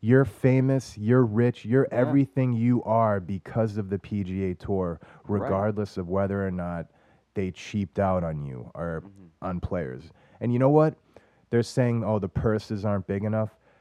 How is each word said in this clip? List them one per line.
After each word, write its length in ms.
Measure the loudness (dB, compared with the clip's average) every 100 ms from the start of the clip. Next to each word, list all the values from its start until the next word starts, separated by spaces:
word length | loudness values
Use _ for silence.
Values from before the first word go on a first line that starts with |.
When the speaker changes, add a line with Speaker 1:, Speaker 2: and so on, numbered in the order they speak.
Speaker 1:
You're 240 | 4 6 4
famous. 720 | 2 2 4 4 0 -2 -4
You're 260 | 4 4
rich. 400 | 4 4 2 0
You're 240 | 0 2 2
Speaker 2:
Yeah. 80 | 2
Speaker 1:
everything 540 | 2 2 2 0 0
you 300 | 2 2 2
are 380 | 2 2 2 0
because 580 | -2 -8 -6 -2 -2 -2
of 100 | -6
the 100 | -6
P 240 | -6 -6
G 260 | -4 -4 -4
A 40 |
Tour, 460 | -6 -4 -4 -4 -6 -14 -16 -4
Speaker 2:
Right. 140 | -4
Speaker 1:
regardless 540 | -2 -2 -2 -2 -6 -8
of 140 | -4
whether 360 | -2 -2 -2 -4
or 40 |
not 380 | -4 -6 -8 -10 _ _ _ _
they 160 | -8 -6
cheaped 480 | -8 -8 -6 -4 0
out 240 | 0 0
on 200 | -2 -6
you 260 | -8 -10 -12
or 260 | -10 -8 -8
Speaker 2:
Mm-hmm. 260 | -12 -20 -20 _ -8
Speaker 1:
on 140 | -6
players. 520 | -6 -6 -6 -10 -16 -20 _ -6
And 120 | -2
you 60 | 2
know 100 | 4
what? 260 | 6 4 0 _ _ _ _ _
They're 140 | 0
saying, 420 | 0 2 2 2
"Oh, 140 | 0 0
the 100 | -2
purses 560 | -2 0 0 -2 -4
aren't 220 | -2 -2 -2
big 180 | -4
enough." 320 | -2 -2 -4 -8 _ _